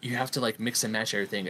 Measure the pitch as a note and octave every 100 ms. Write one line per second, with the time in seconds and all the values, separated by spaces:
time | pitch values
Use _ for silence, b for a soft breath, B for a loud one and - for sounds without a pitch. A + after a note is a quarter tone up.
0 | A#2+ B2 B2+ C#3 A#2 G#2+ A#2 - A2+ A2
1 | A2 G2+ G2 G2+